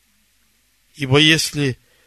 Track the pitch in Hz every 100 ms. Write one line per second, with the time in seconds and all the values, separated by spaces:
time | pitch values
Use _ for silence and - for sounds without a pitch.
0 | _ _ _ _ _ _ _ _ _ -
1 | 135 139 156 160 - 147 143 123 _ _